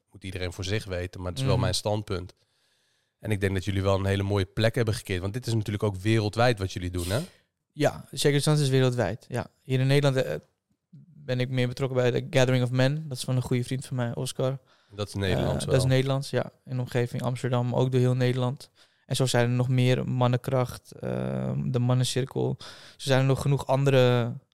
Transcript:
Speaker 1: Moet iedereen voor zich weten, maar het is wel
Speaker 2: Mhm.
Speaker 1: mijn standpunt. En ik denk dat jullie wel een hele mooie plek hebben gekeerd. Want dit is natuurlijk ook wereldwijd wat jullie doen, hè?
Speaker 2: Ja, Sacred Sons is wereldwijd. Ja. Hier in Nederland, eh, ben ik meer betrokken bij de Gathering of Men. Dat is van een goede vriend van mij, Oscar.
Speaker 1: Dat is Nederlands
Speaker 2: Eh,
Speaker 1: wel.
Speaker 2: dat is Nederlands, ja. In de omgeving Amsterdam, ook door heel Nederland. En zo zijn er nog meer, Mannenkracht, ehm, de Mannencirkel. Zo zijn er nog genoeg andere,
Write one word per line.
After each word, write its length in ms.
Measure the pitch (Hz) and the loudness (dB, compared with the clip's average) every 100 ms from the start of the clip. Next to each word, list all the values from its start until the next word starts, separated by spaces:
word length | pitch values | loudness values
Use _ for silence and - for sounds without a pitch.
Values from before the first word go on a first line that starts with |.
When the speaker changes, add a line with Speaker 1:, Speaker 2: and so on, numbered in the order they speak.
| _ | _
Speaker 1:
Moet 120 | - | -14
iedereen 300 | 95 90 90 | -12 -6 -8
voor 100 | - | -6
zich 220 | 92 107 101 | -4 -4 -4
weten, 360 | 90 90 92 | -6 -8 -8
maar 80 | 90 | -8
het 100 | 87 | -4
is 60 | 131 | 0
wel 80 | |
Speaker 2:
Mhm. 80 | 98 | 2
Speaker 1:
mijn 120 | 92 92 | 2 0
standpunt. 580 | 107 104 104 90 92 - _ _ _ _ _ _ _ _ | -2 -4 -4 -8 -8 -18 _ _ _ _ _ _ _ _
En 120 | - | -4
ik 100 | 104 | 0
denk 120 | 98 | 0
dat 120 | 95 90 | 0 0
jullie 160 | 98 | 0
wel 120 | 98 98 | 2 2
een 60 | 98 | 2
hele 180 | 98 | 0
mooie 220 | 98 101 92 | 2 0 0
plek 300 | - 110 135 | 0 0 2
hebben 180 | 110 | -2
gekeerd. 280 | 104 - 92 | -2 -4 -4
Want 120 | 95 | -4
dit 140 | 120 123 | -6 -2
is 60 | |
natuurlijk 300 | 113 107 104 | -2 -2 -2
ook 120 | 107 92 | -2 -2
wereldwijd 640 | 101 113 104 107 123 107 | 0 2 2 2 2 2
wat 140 | 95 | -2
jullie 180 | - 90 | -6 -6
doen, 180 | 90 87 | -4 -2
hè? 100 | 107 180 - _ _ _ | -2 -4 -12 _ _ _
Speaker 2:
Ja, 320 | - 143 - - | -2 -2 -2 -12
Sacred 320 | 143 151 143 | 0 2 2
Sons 160 | 139 151 | 2 2
is 100 | 139 | 4
wereldwijd. 560 | 131 131 123 101 113 - | 4 2 2 -2 -2 -6
Ja. 180 | 123 - _ | -8 -8 _
Hier 180 | - 131 | -4 0
in 80 | 131 | 4
Nederland, 380 | 139 143 131 - | 4 4 2 -2
eh, 100 | - - _ _ _ _ 151 139 | -4 -10 _ _ _ _ -20 -20
ben 260 | 151 143 127 | -20 -6 -2
ik 100 | 127 | -2
meer 180 | 131 123 | 0 -2
betrokken 300 | 123 135 127 | 0 -2 2
bij 140 | 123 | 2
de 160 | 120 131 | 2 0
Gathering 340 | 131 127 131 | 2 4 4
of 80 | 123 | 2
Men. 360 | 127 131 151 160 | 2 2 2 -6
Dat 100 | 131 | -8
is 60 | |
van 120 | - 127 | -2 -2
een 60 | |
goede 220 | 123 127 | 0 -2
vriend 220 | 120 127 - | -2 -6 -6
van 100 | 127 | -4
mij, 200 | 120 120 | -4 -4
Oscar. 440 | 131 - 131 131 - _ _ 104 | -6 -2 -2 -4 -10 _ _ -8
Speaker 1:
Dat 120 | 101 | -6
is 60 | |
Nederlands 400 | 101 98 85 135 69 | -2 0 0 0 -2
Speaker 2:
Eh, 60 | - | 0
Speaker 1:
wel. 40 | 135 | 2
Speaker 2:
dat 40 | 131 | 4
is 40 | |
Nederlands, 380 | 131 131 135 139 | 2 2 -2 -2
ja. 220 | 123 - - - | -4 -4 -10 -10
In 100 | 127 | -6
de 60 | |
omgeving 400 | 123 123 120 127 | -4 -2 -2 -2
Amsterdam, 520 | 123 127 127 123 120 120 | -4 -4 -2 0 0 0
ook 160 | 131 | 2
door 80 | 127 | 2
heel 160 | 123 127 | 2 2
Nederland. 540 | 123 127 123 143 - _ _ _ _ | 0 0 -2 -4 -12 _ _ _ _
En 100 | - | 0
zo 100 | 131 | 2
zijn 240 | 123 120 | 4 2
er 60 | 123 | 2
nog 120 | 123 | 2
meer, 400 | 127 123 127 127 | 2 4 2 0
Mannenkracht, 840 | 127 123 123 - 131 123 - - | 0 2 2 0 -2 -2 -6 -16
ehm, 800 | - 123 123 131 131 131 135 143 | -10 -6 -4 -2 -4 -4 -2 -2
de 80 | 127 | 0
Mannencirkel. 760 | 123 127 127 - 127 131 127 131 - - - - | 2 2 2 0 -4 -2 -2 -4 -10 -20 -20 -12
Zo 120 | 143 | 0
zijn 100 | 131 | 2
er 60 | 135 | 4
nog 160 | 131 | 2
genoeg 240 | - 139 - | 2 0 0
andere, 680 | 135 139 135 127 123 117 127 - | 2 4 6 6 4 0 -4 -14